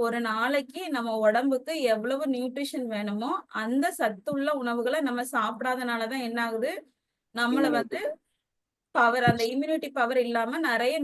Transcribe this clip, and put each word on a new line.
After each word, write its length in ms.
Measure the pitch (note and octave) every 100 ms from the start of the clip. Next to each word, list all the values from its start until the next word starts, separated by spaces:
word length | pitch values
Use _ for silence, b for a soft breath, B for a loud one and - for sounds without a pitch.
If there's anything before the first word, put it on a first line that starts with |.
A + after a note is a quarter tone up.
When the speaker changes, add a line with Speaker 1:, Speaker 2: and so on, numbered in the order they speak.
Speaker 1:
ஒரு 140 | A#3 A#3 A3+
நாளைக்கு 540 | A3 B3 C#4+ C#4 E4+ F#4 C4
நம்ம 180 | A#3 A3 G#3+
உடம்புக்கு 480 | A#3 C4+ C4 D#4 D#4+ B3
எவ்வளவு 320 | G#3+ A#3 C4+ C#4+
நியூட்ரிஷன் 520 | B3 B3+ B3+ C#4 D4+ A#3+
வேணுமோ 360 | G#3 G#3 G#3 B3 F#4+ - G#3+
அந்த 280 | A3 C4+ E4+ -
சத்துள்ள 520 | A#3 G3+ - C#4 C#4 D4
உணவுகளை 380 | A#3+ A#3 A#3+ D4+ C#4
நம்ம 160 | A#3+ B3+ B3
சாப்பிடாதனால 680 | G#3+ A3 B3+ B3+ B3+ - -
தான் 140 | C4 A#3+
என்ன 120 | A#3 A#3
ஆகுது? 240 | A3 C4+ F#4 - _ _ _ _ A#3
நம்மள 240 | A#3+ C4
Speaker 2:
இம்யூனிட்டி. 140 | C4+ A#3+
Speaker 1:
வந்து 240 | A#3 - A4+ D#5+ _ _ _ _ _ _ _ D#4
பவர், 280 | A#3 B3 B3
அந்த 120 | A#3 A#3
இம்யூனிட்டி 360 | B3+ D4+ D#4+ D4+ C#4
பவர் 220 | A#3 B3+ A#3+
இல்லாம 340 | A#3 A3+ D#4 D4+
நிறைய 240 | A3+ B3 D#4